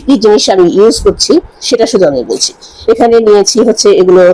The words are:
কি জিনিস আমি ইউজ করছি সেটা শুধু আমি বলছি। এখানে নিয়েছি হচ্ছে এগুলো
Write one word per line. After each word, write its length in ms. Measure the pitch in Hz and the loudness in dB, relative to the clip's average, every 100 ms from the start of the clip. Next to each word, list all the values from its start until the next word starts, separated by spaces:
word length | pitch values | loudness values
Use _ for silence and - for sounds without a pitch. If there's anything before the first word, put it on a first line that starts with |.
| - | 0
কি 80 | 254 | 0
জিনিস 200 | 415 415 - | 2 0 0
আমি 160 | 190 180 185 | 0 0 2
ইউজ 180 | - - 415 | 0 0 -2
করছি 280 | - - 339 - - | -2 -2 -2 -4 -12
সেটা 240 | - 233 226 | -6 -4 -2
শুধু 140 | 196 165 | 0 -2
আমি 100 | 135 | -2
বলছি। 280 | 117 - - - - - - | -6 -6 -8 -10 -20 -10 -4
এখানে 240 | 226 233 233 | 0 2 2
নিয়েছি 380 | 220 208 196 226 240 | 2 2 0 -2 -2
হচ্ছে 200 | 240 202 202 | 0 0 2
এগুলো 220 | 185 185 180 | 2 4 2